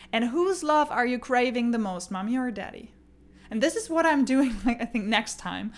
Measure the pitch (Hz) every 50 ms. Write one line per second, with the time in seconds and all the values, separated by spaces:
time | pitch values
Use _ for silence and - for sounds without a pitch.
0 | - - - 226 233 240 233 330 349 381 381 - - 302 302 302 294 294 - 233
1 | 247 247 247 240 - - 254 247 247 254 226 247 233 240 233 233 220 196 185 180
2 | 180 - 202 185 190 214 247 262 254 247 214 196 185 - - - - - - -
3 | _ _ - - - - - - - - - 220 247 320 - 453 440 - 320 330
4 | 320 330 302 285 262 214 254 269 277 262 226 202 - 247 240 240 226 226 - 240
5 | 202 208 226 208 226 - - - - 180 180 185 196 220 -